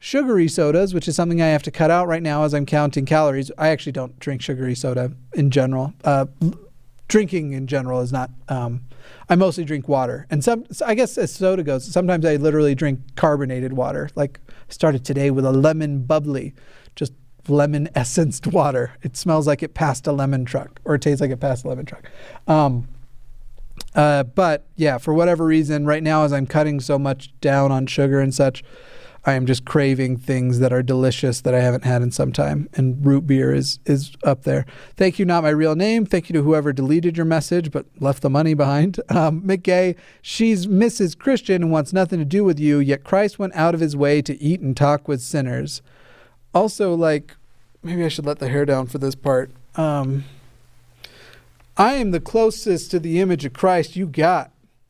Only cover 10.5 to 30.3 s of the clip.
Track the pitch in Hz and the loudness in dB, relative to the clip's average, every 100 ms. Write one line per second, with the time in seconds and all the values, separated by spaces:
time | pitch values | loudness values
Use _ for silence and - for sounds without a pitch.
10.5 | 233 233 - 233 220 247 - 185 - 185 | 0 -4 -4 -2 0 0 -2 -4 0 0
11.5 | 185 147 131 117 175 185 175 160 151 151 | 0 -2 -4 -2 0 0 2 2 2 2
12.5 | 151 147 135 151 131 - - 160 147 135 | 2 2 2 0 -2 -6 0 2 2 -2
13.5 | 127 127 131 131 143 147 - 143 - - | -4 -4 -4 -4 -4 -6 -4 -4 -6 -20
14.5 | - - - 160 135 - 139 139 135 131 | -20 -18 0 2 2 -2 0 0 2 2
15.5 | 135 151 160 151 139 127 156 147 135 139 | 4 4 2 -2 -4 -2 -2 -2 -6 -8
16.5 | - - - - - 139 - - - - | -14 -20 -20 -20 -8 -8 -8 -20 -12 0
17.5 | 143 147 147 143 - 120 - 156 - - | 2 2 0 -2 -4 -2 0 0 -2 -2
18.5 | 185 147 131 123 - - - 175 156 147 | 0 0 0 -4 -6 -12 -6 0 2 2
19.5 | 143 151 - 156 127 - 143 135 135 123 | 0 -4 -4 -2 -2 -2 -2 0 -2 -2
20.5 | 135 - - - 147 151 139 143 123 143 | -6 -8 -10 -4 0 0 0 0 -2 -4
21.5 | 123 - 127 - - - - - - - | -4 -6 -8 -10 -16 -18 -18 -18 -8 0
22.5 | 302 143 123 - - - - - - - | 2 4 0 -6 -12 -18 -18 -18 -16 -16
23.5 | - - - - - 147 143 123 - 180 | -14 -14 -12 -4 2 2 2 0 0 0
24.5 | 147 - - 151 127 - 156 175 170 160 | 0 -6 -2 0 0 0 2 2 2 2
25.5 | 160 147 151 147 151 156 156 151 139 131 | 2 2 0 0 0 2 2 2 0 0
26.5 | 156 151 143 123 143 139 135 - - 147 | 0 0 0 -2 0 0 -4 -8 -4 0
27.5 | 139 139 135 131 - 139 139 135 131 139 | 2 2 2 -2 0 2 2 2 2 0
28.5 | - - - - - - - - 131 127 | 0 -10 -20 -20 -20 -20 -6 -2 0 2
29.5 | 127 - 156 139 131 131 127 127 | 0 0 2 2 2 0 -2 -2